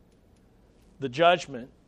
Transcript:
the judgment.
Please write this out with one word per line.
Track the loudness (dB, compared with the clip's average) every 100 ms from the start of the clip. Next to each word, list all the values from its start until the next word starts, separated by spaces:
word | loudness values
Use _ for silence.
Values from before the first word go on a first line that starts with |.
| _ _ _ _ _ _ _ _ _ -12
the | -8
judgment. | 2 4 4 -2 -14 -16 _